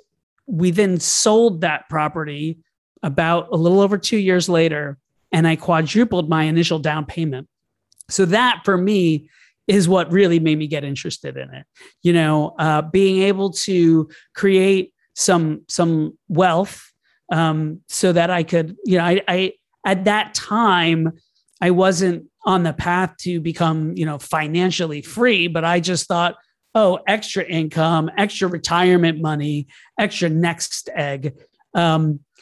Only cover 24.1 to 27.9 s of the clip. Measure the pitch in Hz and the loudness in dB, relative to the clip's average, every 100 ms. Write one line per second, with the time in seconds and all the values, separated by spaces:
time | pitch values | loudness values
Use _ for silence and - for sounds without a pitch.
24.1 | 143 - 160 151 170 185 175 165 147 - | -6 -6 -4 -2 0 0 -2 -6 -6 -10
25.1 | 220 247 196 175 165 165 175 170 175 - | 0 2 2 0 -2 0 0 0 -4 -2
26.1 | 175 175 - _ _ _ 220 196 190 - | -2 -2 -4 _ _ _ 2 2 2 -2
27.1 | 208 - 196 - 165 156 165 160 | -2 -2 -6 -4 -4 -4 0 0